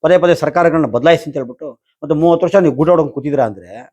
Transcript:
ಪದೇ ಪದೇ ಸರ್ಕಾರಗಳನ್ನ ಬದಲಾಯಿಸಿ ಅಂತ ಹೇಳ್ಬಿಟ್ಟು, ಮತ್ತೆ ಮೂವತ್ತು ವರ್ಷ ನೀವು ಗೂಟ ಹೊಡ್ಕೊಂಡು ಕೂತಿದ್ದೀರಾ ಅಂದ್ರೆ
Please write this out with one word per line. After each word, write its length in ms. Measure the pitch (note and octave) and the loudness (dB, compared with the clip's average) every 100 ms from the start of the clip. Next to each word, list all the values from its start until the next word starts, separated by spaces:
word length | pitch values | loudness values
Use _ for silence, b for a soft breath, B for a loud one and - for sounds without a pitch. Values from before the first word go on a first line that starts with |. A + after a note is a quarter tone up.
ಪದೇ 160 | D#3+ F3+ | 2 2
ಪದೇ 180 | F3 E3 | 2 0
ಸರ್ಕಾರಗಳನ್ನ 500 | D#3+ E3+ E3+ D#3+ C#3+ | 0 0 0 0 -2
ಬದಲಾಯಿಸಿ 380 | A#2 D3+ E3 | 0 2 2
ಅಂತ 120 | D#3 C#3+ | -2 -10
ಹೇಳ್ಬಿಟ್ಟು, 340 | B2 B2 D3+ | -10 -14 -18
ಮತ್ತೆ 440 | A#2+ _ _ D3 D3+ | -18 _ _ -6 0
ಮೂವತ್ತು 300 | E3 E3 F3+ | 2 2 2
ವರ್ಷ 100 | G3 | 2
ನೀವು 200 | F3 B2+ | 2 0
ಗೂಟ 140 | D#3 | 2
ಹೊಡ್ಕೊಂಡು 240 | E3+ D3 | 2 0
ಕೂತಿದ್ದೀರಾ 320 | C#3+ C#3 C#3 A#2 | -6 -4 -2 -2
ಅಂದ್ರೆ 260 | F#2+ F2 G#2+ B2+ | -4 -18 -20 -20